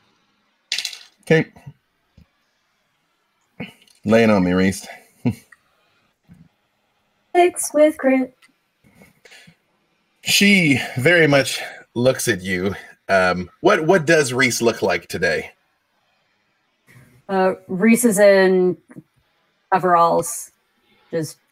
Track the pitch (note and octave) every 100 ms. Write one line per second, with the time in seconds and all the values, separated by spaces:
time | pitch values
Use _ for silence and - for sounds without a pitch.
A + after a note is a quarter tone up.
0 | _ _ _ _ _ _ _ - - -
1 | - _ - D#3+ - _ C#3 - _ _
2 | _ _ _ _ _ _ _ _ _ _
3 | _ _ _ _ _ - - _ _ _
4 | G#2 A2+ A2 G#2 F2+ F#2 F#2+ F#2 - -
5 | _ _ B2+ - _ _ _ _ _ _
6 | _ _ _ - _ _ _ _ _ _
7 | _ _ _ F4+ F4 - - D4 D4+ D4+
8 | - C4 B3+ _ _ _ _ _ _ _
9 | _ _ - - - _ _ _ _ _
10 | _ _ - - G3+ G3 D#3 B2+ - B2
11 | C#3+ F3 D3+ C#3 C3 - - - - A#2
12 | B2+ B2+ - F#2+ F#2 F2+ G2 F2+ - _
13 | - F#2+ F2+ F2+ F2 _ E3+ G3+ D#3 F#3+
14 | C#3+ D#3+ C3 B2 B2+ A#2 A#2 A2 G2 F2
15 | - F2+ F2 D2+ - _ _ _ _ _
16 | _ _ _ _ _ _ _ _ _ _
17 | _ _ - F#3+ F#3 - - F#3 A3 A3+
18 | A#3+ F#3+ G3+ G3 F#3+ F#3 F3+ E3 _ -
19 | - _ _ _ _ _ _ F#3 F3+ E3+
20 | E3+ E3+ E3 - - _ _ _ _ _
21 | _ E3 D3+ - _